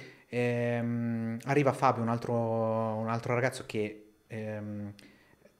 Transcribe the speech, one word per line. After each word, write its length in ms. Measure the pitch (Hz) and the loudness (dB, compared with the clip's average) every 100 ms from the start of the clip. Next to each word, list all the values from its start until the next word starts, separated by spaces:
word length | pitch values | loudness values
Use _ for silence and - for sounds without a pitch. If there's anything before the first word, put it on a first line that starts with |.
| - - - | -10 -20 -6
ehm, 1120 | 120 123 120 120 120 117 117 117 117 113 113 131 | 0 0 2 0 0 0 0 0 0 -2 -4 0
arriva 280 | 143 135 | 4 4
Fabio, 300 | 127 135 117 | 4 4 4
un 60 | 113 | 2
altro, 240 | 120 120 117 | 0 0 0
un 720 | 113 113 110 110 113 110 113 | 2 2 2 2 0 -2 -2
altro 240 | 117 117 | -2 0
ragazzo 300 | 120 127 123 - | 2 2 -2 -6
che, 440 | 110 104 107 - _ _ | -2 -2 -4 -16 _ _
ehm, 680 | 110 107 107 104 104 101 98 - - _ - - _ | -8 -6 -6 -6 -8 -8 -12 -20 -20 _ -20 -20 _